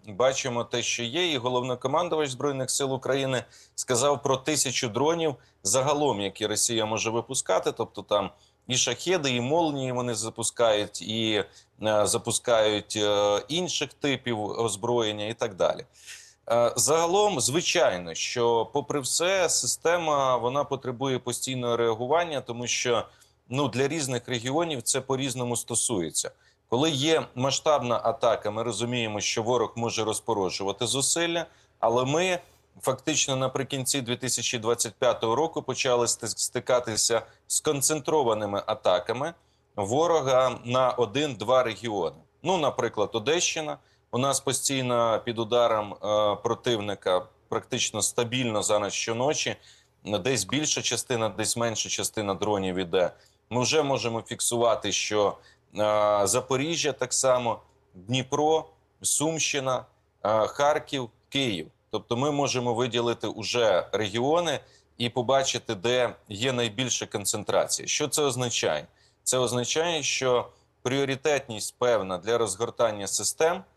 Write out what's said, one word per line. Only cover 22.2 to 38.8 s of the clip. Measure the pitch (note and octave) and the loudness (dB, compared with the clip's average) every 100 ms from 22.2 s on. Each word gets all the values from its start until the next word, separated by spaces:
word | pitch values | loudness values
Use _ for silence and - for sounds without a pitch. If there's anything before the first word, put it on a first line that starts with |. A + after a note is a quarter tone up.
| E3+ C#3 | 0 -4
тому | - A#2+ A#2+ | -6 -6 -4
що, | - C3 A2+ F#2 - _ _ - | -2 0 0 -2 -10 _ _ -6
ну, | B2+ C#3+ | -2 0
для | A#2 C#3 | 0 0
різних | D#3+ C3+ B2 - | 0 -2 -4 -4
регіонів | A#2+ B2 C#3+ E3+ C3+ | -4 -2 -2 -2 -2
це | - C3+ | -2 -2
по-різному | B2+ C3+ B2 B2 A#2+ A#2+ | -2 -2 -2 -4 -4 -4
стосується. | - A#2 - G#2+ D#2+ - - - _ _ _ | -4 -2 0 -2 -2 -4 -6 -10 _ _ _
Коли | A#2 D#3+ | 0 0
є | C#3 D3+ D#3 A#2+ | 0 2 2 0
масштабна | B2 C3+ C3+ D#3 D3 B2 A2+ | -4 -2 0 2 2 2 0
атака, | A#2 A2 A#2+ G#2 G#2 | 0 0 2 2 -2
ми | G#2+ | -4
розуміємо, | A#2 G#2 A#2+ B2 A2+ G#2 | -4 -2 -2 -2 -2 -2
що | - - | -2 -2
ворог | A2 B2 G#2 - | 2 2 0 -2
може | A#2 G#2 | -2 -2
розпорошувати | G#2+ G#2 - G#2+ F#2 - G2 G2 A#2 | -2 -2 -2 0 0 -2 -4 -2 -2
зусилля, | C3 C3+ E3+ E3+ E3+ D#3+ _ _ _ | 0 0 0 0 -2 -6 _ _ _
але | A#2 A#2+ | 0 2
ми | C3 D#3 F#3 F3+ - _ _ - | 2 2 2 -2 -6 _ _ -6
фактично | - C3 - D3 - C3 | -2 -2 0 0 0 0
наприкінці | C3 C3+ C3+ C#3 B2+ C#3+ | 0 -2 -4 -4 -2 -2
дві | A#2+ B2 | -2 -2
тисячі | B2+ - A2+ B2 | -2 -2 -2 0
двадцять | A2 A#2 A#2 | 0 0 -2
п'ятого | - B2 A2 A2+ | 0 0 2 2
року | A#2 D#3+ A#2 | 2 0 -2
почали | A2+ - C3 B2 A#2 | -4 -2 2 2 2
сти-, | - A2 | 0 -4
стикатися | - - C3 B2+ B2 A#2 G#2+ - A2+ - _ - | -4 -4 -2 2 2 2 0 2 0 -2 _ -6
з | - | -2
концентрованими | D3+ C#3+ - D#3 C3+ D#3 A#2+ G#2+ G#2 G2+ - | 0 0 0 0 2 2 4 2 0 -2 -2
атаками | A2 | 0